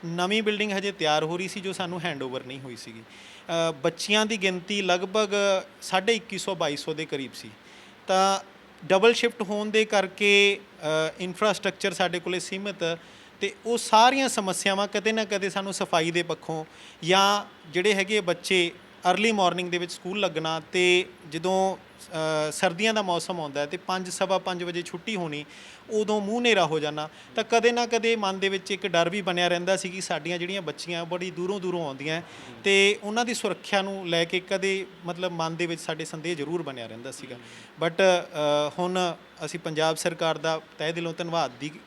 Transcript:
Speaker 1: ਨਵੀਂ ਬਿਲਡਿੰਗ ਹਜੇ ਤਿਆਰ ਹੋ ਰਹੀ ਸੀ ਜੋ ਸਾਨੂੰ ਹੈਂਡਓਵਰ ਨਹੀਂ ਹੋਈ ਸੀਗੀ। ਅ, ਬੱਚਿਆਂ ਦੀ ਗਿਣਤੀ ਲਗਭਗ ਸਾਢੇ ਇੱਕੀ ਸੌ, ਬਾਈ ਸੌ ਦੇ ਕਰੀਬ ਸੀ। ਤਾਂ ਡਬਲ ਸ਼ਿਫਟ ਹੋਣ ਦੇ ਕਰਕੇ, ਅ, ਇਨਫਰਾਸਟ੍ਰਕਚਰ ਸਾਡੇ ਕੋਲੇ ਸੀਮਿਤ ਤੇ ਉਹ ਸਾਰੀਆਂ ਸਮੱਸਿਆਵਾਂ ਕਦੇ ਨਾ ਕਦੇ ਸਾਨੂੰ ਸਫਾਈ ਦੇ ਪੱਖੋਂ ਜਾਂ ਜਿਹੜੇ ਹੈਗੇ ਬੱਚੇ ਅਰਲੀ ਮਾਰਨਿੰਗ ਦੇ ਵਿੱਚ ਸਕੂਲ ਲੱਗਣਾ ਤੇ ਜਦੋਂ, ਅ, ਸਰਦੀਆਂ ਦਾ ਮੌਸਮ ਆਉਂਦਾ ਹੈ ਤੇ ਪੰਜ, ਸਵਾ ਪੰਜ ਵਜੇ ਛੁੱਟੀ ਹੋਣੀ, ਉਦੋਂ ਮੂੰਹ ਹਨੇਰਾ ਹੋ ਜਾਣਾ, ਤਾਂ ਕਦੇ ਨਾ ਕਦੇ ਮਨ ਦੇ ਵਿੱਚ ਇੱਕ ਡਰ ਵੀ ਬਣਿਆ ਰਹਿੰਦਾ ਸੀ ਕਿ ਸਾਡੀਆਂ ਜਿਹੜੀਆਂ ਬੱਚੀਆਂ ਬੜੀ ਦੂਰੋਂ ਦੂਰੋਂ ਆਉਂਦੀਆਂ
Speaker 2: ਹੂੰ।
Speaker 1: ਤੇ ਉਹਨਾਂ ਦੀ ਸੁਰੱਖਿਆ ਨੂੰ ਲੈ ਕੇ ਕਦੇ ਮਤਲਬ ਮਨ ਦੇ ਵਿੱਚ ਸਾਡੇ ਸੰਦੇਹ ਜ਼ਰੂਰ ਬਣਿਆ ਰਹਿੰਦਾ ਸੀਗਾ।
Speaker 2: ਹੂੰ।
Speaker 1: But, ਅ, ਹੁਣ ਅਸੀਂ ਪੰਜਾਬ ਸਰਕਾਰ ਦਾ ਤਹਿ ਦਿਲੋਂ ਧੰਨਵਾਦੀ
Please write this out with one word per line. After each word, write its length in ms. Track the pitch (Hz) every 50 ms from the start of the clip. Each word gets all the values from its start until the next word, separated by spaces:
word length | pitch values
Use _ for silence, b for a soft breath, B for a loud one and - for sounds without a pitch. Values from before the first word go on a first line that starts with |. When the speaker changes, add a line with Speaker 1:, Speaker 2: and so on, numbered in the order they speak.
| -
Speaker 1:
ਨਵੀਂ 380 | 170 165 170 180 185 202 220 220
ਬਿਲਡਿੰਗ 300 | 208 214 208 214 214 196
ਹਜੇ 200 | 196 190 202 190
ਤਿਆਰ 320 | 196 165 151 151 156 156
ਹੋ 120 | 156 170
ਰਹੀ 120 | 175 190 185
ਸੀ 120 | - 214
ਜੋ 120 | 180 196 185
ਸਾਨੂੰ 280 | - 190 170 175 180
ਹੈਂਡਓਵਰ 440 | 160 180 156 139 135 131 123 131 120
ਨਹੀਂ 160 | 123 131 139
ਹੋਈ 160 | 131 135 120
ਸੀਗੀ। 240 | 110 - 123 113 113
ਅ, 720 | 113 - - - - - - - - - 170 165 165 165 160
ਬੱਚਿਆਂ 540 | 139 131 170 165 - - - 208 214 220
ਦੀ 100 | 214 226
ਗਿਣਤੀ 460 | 220 185 190 185 180 170 - 208 202 196
ਲਗਭਗ 460 | 180 180 180 185 190 190 214 214 202 196 208 202 202 196 190 - - - - -
ਸਾਢੇ 320 | - - 185 190 208 233
ਇੱਕੀ 240 | 220 - - - 185
ਸੌ, 160 | - - 196
ਬਾਈ 220 | 165 170 151 147
ਸੌ 180 | 139 - - 160
ਦੇ 120 | 151 160
ਕਰੀਬ 260 | 151 - 143 135 120 -
ਸੀ। 180 | - - 110 104 - B B B B B B B B -
ਤਾਂ 340 | - 190 190 190 196 196 196 - - - - - - - - -
ਡਬਲ 260 | 147 185 190 190 233 240
ਸ਼ਿਫਟ 300 | - - 240 233 - 220
ਹੋਣ 280 | 170 208 208 214 214
ਦੇ 140 | 208 220 220
ਕਰਕੇ, 760 | 214 214 202 190 190 185 - 208 202 202 202 202 202 202 196
ਅ, 520 | - - - - 165 151 156 156 160 160 151 -
ਇਨਫਰਾਸਟ੍ਰਕਚਰ 720 | 185 180 180 - 214 214 196 - - 196 185 - - 196 180
ਸਾਡੇ 280 | - 190 175 170 180
ਕੋਲੇ 200 | 170 175 180 180
ਸੀਮਿਤ 580 | 165 - - 190 196 202 196 - 175 165 170 170 B B B B B B B -
ਤੇ 140 | - 202 - - -
ਉਹ 120 | 220 233 226
ਸਾਰੀਆਂ 500 | - - - 214 226 247 269 269 269 254
ਸਮੱਸਿਆਵਾਂ 600 | 226 - 208 190 180 180 - 202 196 190 202 202
ਕਦੇ 240 | 202 208 185 214 220
ਨਾ 120 | 220 220
ਕਦੇ 260 | 190 208 196 185 196
ਸਾਨੂੰ 220 | - 202 190 196 185
ਸਫਾਈ 380 | - 196 - - 170 160 170
ਦੇ 120 | 165 170 170
ਪੱਖੋਂ 420 | 165 165 156 - - 160 160 156 B B B B B B B -
ਜਾਂ 400 | 156 180 190 196 196 208 202 - - - - - 160
ਜਿਹੜੇ 240 | 143 170 180 214 208
ਹੈਗੇ 260 | 196 190 185 220 214
ਬੱਚੇ 500 | 196 170 175 170 - - 190 185 175 170 170 - - - - - - 180
ਅਰਲੀ 220 | 185 180 208 226 226
ਮਾਰਨਿੰਗ 380 | 208 190 175 170 175 180 175
ਦੇ 80 | 170 175
ਵਿੱਚ 140 | 175 175 -
ਸਕੂਲ 280 | - - 185 - 208
ਲੱਗਣਾ 400 | 196 185 160 160 160 160 160 160 156 - -
ਤੇ 320 | 185 180 180 180 180 180 - - - - 160
ਜਦੋਂ, 460 | 143 165 165 180 190 190 190 190 185
ਅ, 760 | - - - - - - - - 160 160 156 156 156 151 151 147
ਸਰਦੀਆਂ 420 | - - 185 170 170 214 220 220
ਦਾ 80 | 220 208
ਮੌਸਮ 380 | 185 175 170 165 - 190 175
ਆਉਂਦਾ 200 | 156 147 135 143
ਹੈ 60 | 147
ਤੇ 100 | 147 165
ਪੰਜ, 340 | 180 - - 185 185 185 180
ਸਵਾ 280 | 151 - 196 185 190 185
ਪੰਜ 260 | 185 196 185 175 175
ਵਜੇ 180 | 175 175 175 175
ਛੁੱਟੀ 340 | 170 - 175 170 - 220
ਹੋਣੀ, 280 | 196 175 160 147 147 147 B B B B B B B B -
ਉਦੋਂ 300 | 226 214 214 196 214 214
ਮੂੰਹ 200 | 202 196 214 240
ਹਨੇਰਾ 260 | 247 240 226 196 175
ਹੋ 120 | 156 156 160
ਜਾਣਾ, 300 | 147 151 147 151 151 156 B B B B B
ਤਾਂ 100 | - 220 220
ਕਦੇ 220 | 233 233 214 233 240
ਨਾ 140 | 240 240
ਕਦੇ 300 | 233 233 233 208 226 226
ਮਨ 220 | 226 208 190 190 190
ਦੇ 100 | 190 196
ਵਿੱਚ 220 | 190 196 190 -
ਇੱਕ 160 | 202 185 -
ਡਰ 220 | 202 170 170 170 170
ਵੀ 140 | 175 208 190
ਬਣਿਆ 260 | 180 180 175 175 175
ਰਹਿੰਦਾ 280 | 175 175 175 175 190
ਸੀ 120 | 185 - 185
ਕਿ 120 | 175 190
ਸਾਡੀਆਂ 380 | 185 - 180 156 147 165 175 175
ਜਿਹੜੀਆਂ 240 | 170 175 190 196 185
ਬੱਚੀਆਂ 420 | 156 143 - - 170 175 170 170
ਬੜੀ 260 | 165 175 180 180 185
ਦੂਰੋਂ 300 | 170 160 175 185 202 202
ਦੂਰੋਂ 260 | 175 185 175 175 170
ਆਉਂਦੀਆਂ 340 | 147 135 131 139 151 160 165
Speaker 2:
ਹੂੰ। 420 | 170 - - - - - - - -
Speaker 1:
ਤੇ 340 | 196 196 196 196 196 202 - -
ਉਹਨਾਂ 220 | 202 214 233 247
ਦੀ 100 | 233 240
ਸੁਰੱਖਿਆ 480 | 202 - 214 180 - - - - 196 190
ਨੂੰ 260 | 196 196 196 190 175
ਲੈ 160 | 170 170 170
ਕੇ 160 | 165 190 185
ਕਦੇ 460 | 180 - 202 190 185 196 190 190 190 185 - - 170
ਮਤਲਬ 280 | 175 175 170 180 185 175
ਮਨ 240 | 170 165 160 165
ਦੇ 100 | 160 175
ਵਿੱਚ 140 | 170 170 160
ਸਾਡੇ 240 | - - 165 156 160
ਸੰਦੇਹ 320 | 156 - 160 151 170 175
ਜ਼ਰੂਰ 260 | 156 143 143 165 175 165
ਬਣਿਆ 240 | 147 131 123 117
ਰਹਿੰਦਾ 240 | 113 110 113 120 135
ਸੀਗਾ। 260 | 127 - - 131 127
Speaker 2:
ਹੂੰ। 520 | - - - - - - - - - 160 170
Speaker 1:
But, 80 | 165 170
ਅ, 720 | 190 190 180 175 - - - 160 151 147 147 147 147 147 - -
ਹੁਣ 360 | 180 180 180 185 180 175 160 - - - - - 156
ਅਸੀਂ 160 | 151 - 175
ਪੰਜਾਬ 360 | - 170 160 151 156 160 160
ਸਰਕਾਰ 420 | 156 - 180 165 160 170 160 160 156
ਦਾ 220 | 147 160 160 160 - - - -
ਤਹਿ 140 | 156 156 170
ਦਿਲੋਂ 220 | 170 170 170 165 -
ਧੰਨਵਾਦੀ 520 | 180 170 165 170 156 127 123 - 143 151 151 117 -